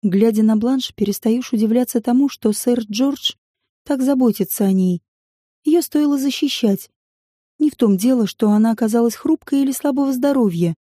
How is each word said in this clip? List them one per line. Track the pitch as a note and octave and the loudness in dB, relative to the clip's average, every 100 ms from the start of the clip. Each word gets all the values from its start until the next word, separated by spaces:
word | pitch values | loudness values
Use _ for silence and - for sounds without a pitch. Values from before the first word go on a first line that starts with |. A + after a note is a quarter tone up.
Глядя | G#3 F#3+ A3+ G#3+ | -2 0 0 2
на | A3 A3 | 2 2
Бланш, | A#3 C4+ - | 0 -2 -4
перестаёшь | - G3+ G3 A3 A#3 B3 | -6 -4 -2 -2 -2 -2
удивляться | A3 G#3+ A3+ B3 B3 | -2 0 0 0 -4
тому, | A3 B3 C#4 | 0 2 2
что | - G#3+ | 0 -4
сэр | G#3 - A#3+ | -2 -2 -2
Джордж | G#3+ G#3 C4+ C#4 - - _ _ _ _ | -2 -2 -2 -2 -8 -10 _ _ _ _
так | - C#4+ | -6 -2
заботится | C4 C#4 B3 G#3 F#3 - | 0 2 2 2 -4 0
о | G3 | 0
ней. | F#3+ F#3 F3 _ _ _ _ _ _ | 2 0 -2 _ _ _ _ _ _
Её | - E4+ | 0 0
стоило | - D4 D4 C#4+ | 2 0 0 0
защищать. | C#4 B3+ C#4+ - A3 G3 - _ _ _ _ _ _ _ | -2 -2 -4 -2 -2 -2 -6 _ _ _ _ _ _ _
Не | D4+ | -2
в | - | 2
том | A3+ F#3+ | 2 2
дело, | A#3 C4 G#3 | 2 2 0
что | - G#3+ | 0 0
она | G#3 A3 | 2 2
оказалась | A3 A3 A#3 A#3 A3+ | 0 0 2 0 -2
хрупкой | - D#4+ - C#4 | -4 -4 -2 -2
или | C#4 | 0
слабого | C4 C#4+ C4 C#4 | -2 -2 -2 -2
здоровья. | C4 C#4+ C#4 A3 E3+ E3+ E3 | 0 0 2 0 0 -2 -4